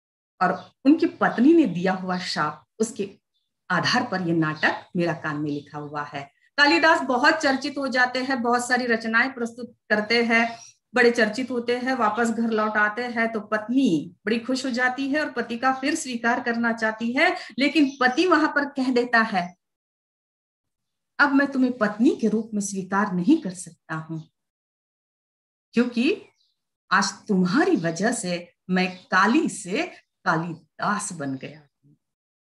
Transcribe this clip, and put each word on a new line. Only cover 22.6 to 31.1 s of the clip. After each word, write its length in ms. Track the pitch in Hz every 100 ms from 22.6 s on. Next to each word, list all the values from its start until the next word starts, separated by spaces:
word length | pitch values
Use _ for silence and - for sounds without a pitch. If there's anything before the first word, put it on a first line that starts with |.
स्वीकार 520 | 196 190 185 196 208
नहीं 300 | 180 175 330
कर 120 | 185
सकता 400 | 180 165 - -
हूं, 260 | 160 156 160 - _ _ _ _ _ _ _ _ _ _ _ _ _ _
क्योंकि 500 | 226 247 226 277 427 - _ _ _ _ _ -
आज 200 | 190 202 - -
तुम्हारी 480 | 190 180 226 392 269
वजह 360 | 165 165 220
से 400 | 254 180 170 - _ -
मैं 340 | 185 185 180
काली 440 | - 185 202 285 330
से 340 | - 175 233 359 - _ _
कालिदास 880 | 185 165 175 160 _ - 175 202 -